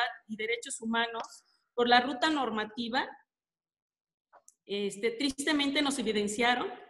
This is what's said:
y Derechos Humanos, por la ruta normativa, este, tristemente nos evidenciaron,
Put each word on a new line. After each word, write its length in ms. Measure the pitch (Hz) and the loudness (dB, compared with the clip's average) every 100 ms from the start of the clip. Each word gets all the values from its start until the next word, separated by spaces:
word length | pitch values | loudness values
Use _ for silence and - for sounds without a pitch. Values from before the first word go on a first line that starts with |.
| 247 - - | 0 -4 -12
y 80 | 214 | -6
Derechos 460 | 220 233 269 - | -4 -4 -6 -8
Humanos, 600 | 226 233 233 226 - - _ _ _ | -2 0 0 -4 -10 -16 _ _ _
por 140 | - 240 | 0 6
la 140 | 247 | 6
ruta 280 | 247 285 320 | 6 2 0
normativa, 800 | 302 240 214 214 - 233 247 - - _ _ _ _ _ _ _ _ _ _ _ - _ _ - | 2 0 -2 -4 -6 -4 -2 -4 -8 _ _ _ _ _ _ _ _ _ _ _ -20 _ _ -8
este, 460 | 202 202 196 226 | -4 -4 -2 -2
tristemente 720 | 226 277 - 320 302 285 277 | 0 -2 -2 0 2 2 2
nos 180 | 285 269 | 0 0
evidenciaron, 680 | 214 214 208 226 240 247 392 - | 0 0 0 2 2 2 -2 -8